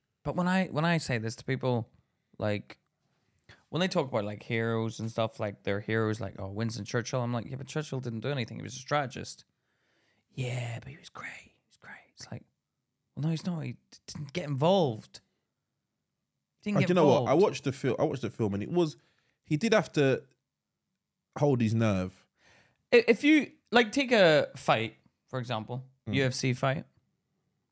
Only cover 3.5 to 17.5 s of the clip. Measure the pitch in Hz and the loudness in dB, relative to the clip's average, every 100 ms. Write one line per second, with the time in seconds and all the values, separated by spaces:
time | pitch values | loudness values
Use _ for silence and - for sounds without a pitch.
3.5 | - - 151 185 180 135 117 104 104 - | -20 -8 -2 0 0 0 -2 -2 -6 -4
4.5 | 113 113 113 113 - 110 110 110 - 107 | -2 0 0 -2 -4 -6 -2 -4 -2 -8
5.5 | - - 101 107 113 110 110 98 - 95 | -6 -4 -4 -2 0 0 -2 -6 -8 -10
6.5 | 101 113 107 101 123 117 127 120 120 - | -4 -4 -6 -6 -6 -4 -4 -2 -4 -6
7.5 | 131 131 156 147 135 127 113 127 143 113 | -12 -8 -8 -6 -8 -6 -6 -6 -6 -6
8.5 | 113 101 127 - 147 131 - 90 - - | -8 -10 -12 -4 -2 -2 -8 -12 -16 -20
9.5 | _ _ _ _ _ _ _ _ - 127 | _ _ _ _ _ _ _ _ -10 -8
10.5 | 123 120 113 131 - - - - - - | -6 -8 -10 -14 -20 -20 -16 -16 -16 -20
11.5 | _ _ _ - - _ - - - _ | _ _ _ -20 -20 _ -20 -14 -14 _
12.5 | _ _ _ _ _ _ - 151 160 185 | _ _ _ _ _ _ -4 -2 -2 -4
13.5 | 165 131 117 _ - - - 143 175 151 | -4 -6 -10 _ -20 -14 -12 -8 -6 -4
14.5 | 135 160 196 147 107 - - _ _ _ | 2 4 4 2 -2 -12 -20 _ _ _
15.5 | _ _ _ _ _ _ _ _ _ _ | _ _ _ _ _ _ _ _ _ _
16.5 | _ 208 202 185 180 147 117 120 147 208 | _ -2 2 4 6 6 6 4 4 4